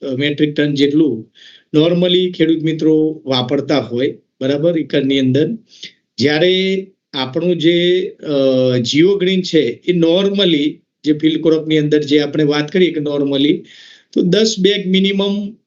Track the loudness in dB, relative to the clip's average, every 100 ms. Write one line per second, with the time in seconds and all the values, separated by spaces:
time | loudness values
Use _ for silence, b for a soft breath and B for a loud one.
0 | -6 -4 -4 0 -2 0 -2 0 0 2
1 | 0 -2 -10 b b b b 0 2 2
2 | 2 2 0 0 0 0 0 -2 2 2
3 | 0 -4 -4 -2 -2 -4 0 -2 -2 -2
4 | -4 -4 _ _ -2 0 0 0 -2 -2
5 | 0 0 2 2 0 -4 _ B B B
6 | _ -2 0 2 2 2 0 -2 -6 _
7 | _ -8 -6 -4 -2 0 2 2 2 0
8 | -2 -8 -6 0 2 2 2 0 0 2
9 | 2 2 0 -2 0 0 0 -4 -2 0
10 | 2 2 0 0 0 2 -2 -6 _ _
11 | -4 0 0 0 0 0 0 0 2 0
12 | 2 0 0 0 0 0 -2 0 0 0
13 | -4 -2 -2 0 0 0 B B B B
14 | B -2 2 2 2 2 0 0 0 0
15 | 2 0 -2 -2 -6 -12